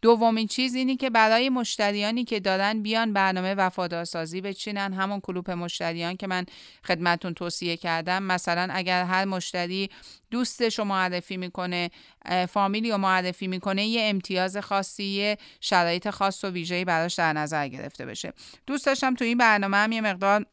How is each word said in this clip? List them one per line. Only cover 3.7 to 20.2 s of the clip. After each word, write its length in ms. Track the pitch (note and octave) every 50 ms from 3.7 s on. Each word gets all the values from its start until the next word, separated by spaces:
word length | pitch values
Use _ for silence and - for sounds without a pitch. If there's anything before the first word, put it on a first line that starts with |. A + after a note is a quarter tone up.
| F3+ - F3+ F3 F3 E3+ E3+ E3+ - E3+ E3 D#3+ E3 F#3
بچینن، 520 | F#3 G3+ G3 F#3+ - A3 G#3 G3+ G3 G3 F#3+
همون 280 | F#3+ F#3+ G3 G3+ G3+
کلوپ 300 | F#3+ - F#3 F3+ F3+ -
مشتریان 640 | F3+ E3+ F3 F3 - - F3 E3+ E3 E3+ E3+ E3+ F3+
که 100 | F3+ -
من 180 | F#3+ F#3 F3+ F3+ - - - - - - _ _
خدمتتون 500 | - F3+ E3 E3+ F3 E3+ E3+ - F#3 E3
توصیه 420 | - F3+ F3 E3+ - - E3+ E3+
کردم. 460 | - - F3 E3 E3 D#3+ F3 F3+ F#3+ G3
مثلاً 460 | F#3+ F#3 F3+ - - F3 E3+ F3+ F#3
اگر 340 | C3+ F#3 F#3 F3+ F#3 F3+ F3+
هر 200 | F3+ F#3 F#3 G3
مشتری 680 | G3 F#3+ F#3 F3 - - F3+ F3 F3 F3+ F#3+ G3 F#3+ - - - - - - _ _
دوستش 480 | - A#3+ B3+ A#3 - - A#3+ A3+ G#3+ -
رو 60 | G#3+
معرفی 520 | G3+ G3 F#3+ F#3 F3+ F3+ F3+ F3 - G3
می‌کنه، 540 | F#3 F#3 F3 - - F3+ F3+ F3+ F3 F3 E3+ - - - - - _ _
اه، 220 | - F3+ F#3 F3+
فامیلی 440 | F3+ - G#3 G3+ G3 G3 G#3+ A3 A#3
رو 80 | A3 G3+
معرفی 480 | G3 F#3+ F#3+ F#3 F3+ F3+ E3+ - G3+
می‌کنه، 400 | F#3 F#3 F#3 - G3+ F#3+ G3 G#3
یه 240 | A3 A3+ A#3 A3 G#3+
امتیاز 460 | G3+ G3 F3+ - F#3+ F3+ F#3 F#3+ F#3
خاصی، 480 | G3+ G3+ - G#3 G3 G3 - - - G3+
یه 340 | G3 G3 G3 G3+ G#3 G#3 G#3 - - - _
شرایط 500 | - - - F3+ F3 E3+ E3+ F3+ - G#3
خاص 340 | G3 - G3+ G3 F#3+ - -
و 40 | G3
ویژه‌ای 360 | F#3 F3+ E3 E3+ F3+ F3 F#3
براش 300 | F3+ E3+ D#3+ E3 F3 E3+
در 180 | - E3+ D#3+ D#3
نظر 360 | D3+ D3+ D3 D#3+ D3+ C#3+ C3+
گرفته 380 | A#2+ C3 - C#3+ - - D3
بشه. 260 | - A2 - - - - _ - - - - _
دوست 200 | - C4+ D4 -
داشتم 280 | D4 C4+ C4+ - C4 B3+
تو 100 | B3 B3
این 140 | A3+ A#3+ A#3+
برنامه 380 | B3+ A3+ G#3+ G#3 G3 G3 G3
هم 160 | G3+ G#3 A3 A3+
یه 80 | A3+
مقدار 460 | A3 G#3+ F#3+ F3+